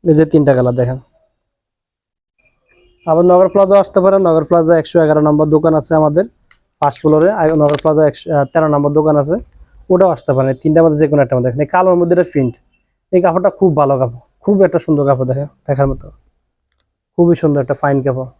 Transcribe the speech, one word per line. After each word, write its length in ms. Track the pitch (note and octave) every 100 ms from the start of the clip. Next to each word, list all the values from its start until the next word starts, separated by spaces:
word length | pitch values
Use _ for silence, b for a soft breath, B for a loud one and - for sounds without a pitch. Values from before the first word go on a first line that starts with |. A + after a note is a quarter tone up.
এই 100 | F3
যে 100 | D3+ D#3
তিনটা 260 | D#3+ C#3+
কালার 200 | B2+ B2
দেখেন। 240 | B2 B2 C3 _ _ _ _ _ _ _ _ _ _ _ _ _ _ _ _ _ _ _ _ -
আবার 180 | D#3+
নগর 240 | F3 F3+ -
প্লাজা 280 | G3+ G3 G3+
আসতে 180 | F#3 -
পারেন, 200 | F#3 G3
নগর 220 | F3+ D#3+
প্লাজা 280 | D#3 E3+ D#3+ E3
একশো 180 | D#3 F3
এগারো 180 | D#3 D3+
নম্বর 260 | D3+ D3+ D3+
দোকান 180 | D3+ D#3+
আছে 180 | D#3 D3
আমাদের 300 | D#3+ D#3 D3+ G#3+ _ _ _ _ _
ফার্স্ট 160 | C#3+ -
ফ্লোরে, 300 | D#3 D#3 F3
আর 140 | G#3+ D#3 D#3+
নগর 160 | D3 D3
প্লাজা 220 | D#3+ D#3 D3+
একশো, 200 | - -
আহ, 180 | D3+ C#3
তেরো 160 | E3+ D#3
নম্বর 220 | D3 C#3+
দোকান 220 | D3 D3+ D3+
আছে, 200 | C#3+ G3 - _ - _ _
ওটাও 200 | F3+ F#3
আসতে 200 | D#3 -
পারেন। 160 | C3 C3
এই 80 | C3
তিনটার 220 | D#3+ D#3
মধ্যে 140 | E3 D3+
যে 60 | D3+
কোনো 120 | D3
একটা 120 | C3+ B2+
মধ্যে 120 | B2
দেখেন। 120 | B2
এই 60 | D3
কালোর 220 | F#3 F#3 F3
মধ্যে 160 | E3+ E3+
এটা 100 | F3
প্রিন্ট, 220 | D3 B2+ - _ _ _ _ _
এই 80 | F#3
কাপড়টা 280 | F3+ E3 F#3+
খুব 200 | - F#3+ D3+
ভালো 180 | C#3 C3+
কাপড়, 240 | B2+ A#2+ _ _
খুব 120 | - G3+
একটা 160 | F#3+ -
সুন্দর 260 | - D3 C#3
কাপড় 200 | C3 C3
দেখে, 160 | C3 D3 _
দেখার 220 | - C3+ C#3
মতো, 180 | - - - _ _ _ _ _ _ _ _ _ -
খুবই 160 | E3+ E3
সুন্দর 160 | D#3+ C#3+
একটা 120 | C3 C#3+
ফাইন 160 | D3 C#3
কাপড়। 260 | C3+ B2+ B2+ _